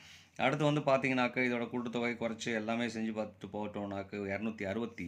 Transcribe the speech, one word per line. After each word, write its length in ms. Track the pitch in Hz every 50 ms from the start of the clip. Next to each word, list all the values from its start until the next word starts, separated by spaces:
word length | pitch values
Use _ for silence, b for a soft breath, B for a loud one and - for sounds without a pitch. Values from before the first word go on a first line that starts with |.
| B B B B B B B -
அடுத்து 260 | 113 131 147 147 151
வந்து 180 | 147 147 151 147
பாத்தீங்கன்னாக்க, 600 | 143 135 127 131 131 131 127 123 120 - 127 127
இதோட 220 | 123 120 117 120
கூட்டுத்தொகை 480 | 113 123 123 117 120 113 120 120 120 117
குறைச்சு 360 | 107 120 113 110 110 - 123
எல்லாமே 340 | 117 107 107 113 117 120 120 113
செஞ்சு 240 | 110 110 110 110
பார்த்துட்டு 360 | 110 110 107 104 - - - 98
போட்டோம்னாக்க, 680 | 107 107 104 101 101 104 101 101 98 98 95 - 107 104 101 98
இருநூத்தி 360 | 98 98 110 113 107 - 101
அறுபத்தி 400 | 95 101 113 117 107 - - 87